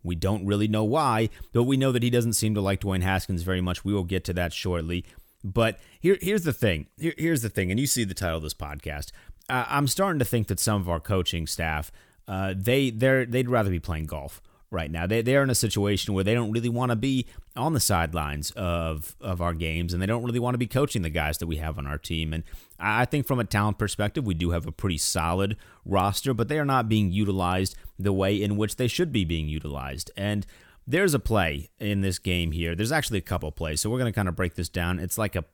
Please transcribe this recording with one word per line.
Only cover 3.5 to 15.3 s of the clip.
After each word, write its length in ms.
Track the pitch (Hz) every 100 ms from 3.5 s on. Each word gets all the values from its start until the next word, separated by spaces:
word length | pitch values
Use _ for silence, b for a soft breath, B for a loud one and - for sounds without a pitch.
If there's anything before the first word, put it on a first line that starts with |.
| 92
much. 240 | 90 87 98
We 80 |
will 100 | 101
get 180 | 87 92
to 100 | -
that 180 | 87 85
shortly. 520 | - 92 87 82 87 b b b _
But 360 | 101 92 113 - B B
here, 200 | 165 196
here's 240 | 175 208
the 80 | 165
thing. 360 | 113 110 82 71 -
Here, 160 | 160 -
here's 240 | 165 156
the 80 | 110
thing, 220 | - 90
and 100 | 104
you 60 | 139
see 180 | 123
the 80 | 104
title 240 | 92 92 80
of 60 |
this 120 | 78
podcast. 580 | - 73 73 - 73 - B B B -
Uh, 160 | 127 120
I'm 220 | 143 143
starting 300 | - 196 160
to 80 | 117
think 220 | 120 101
that 120 | 98
some 200 | - 104
of 100 | 90
our 100 | 85
coaching 460 | - 98 87 85 78
staff, 440 | - 82 76 76 b b b -
uh, 240 | 95 95
they, 360 | 95 98 131 135
they're, 340 | 110 127 131
they'd 240 | 123 123 123
rather 220 | 123 101
be 100 | 90
playing 260 | - 80 78
golf 360 | 80 69 - b b _
right 200 | 90 78
now. 160 | 82 87
They, 160 | 113
they're 200 | 117